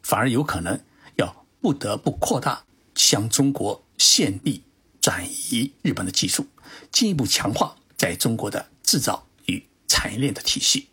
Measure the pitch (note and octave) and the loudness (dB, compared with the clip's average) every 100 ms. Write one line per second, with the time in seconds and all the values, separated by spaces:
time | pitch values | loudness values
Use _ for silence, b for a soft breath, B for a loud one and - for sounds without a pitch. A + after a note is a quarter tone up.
0 | - G2+ B2+ B2 D3 F2+ E2+ - - b | 0 2 2 2 0 -4 -4 -6 -8 b
1 | b - F2+ - _ _ A3 C#3+ G#2 G#2 | b -4 -4 -6 _ _ -2 0 -2 -4
2 | - - - C3 C3+ - _ _ _ - | -4 -2 -2 0 -2 -6 _ _ _ 2
3 | - A2+ A2 - C#3 C#3 G2 - _ - | 4 4 0 2 2 2 -4 -4 _ 2
4 | - - C#3+ G2 - - _ _ _ _ | 4 6 2 0 -4 -4 _ _ _ _
5 | - - - - - A2+ C#4 _ - - | -2 -2 -8 -10 -4 -2 -2 _ -4 -2
6 | F#2+ F#2 F#2+ - - _ B B B - | -4 -2 0 -2 -4 _ B B B 0
7 | A3 E3 G#2+ - - - - - _ - | 2 2 0 0 0 0 -2 -4 _ -2
8 | F#2 F2 A#2 A2+ G#2 - - _ - D3 | -2 0 -2 0 -4 -6 -10 _ 0 0
9 | A#2 - - _ - F#2 - _ - - | 0 -4 -8 _ -6 -6 -8 _ -2 -2
10 | F2+ G2+ C#3 G#2 - - - - - | 0 -2 -2 -2 -4 -2 0 0 -4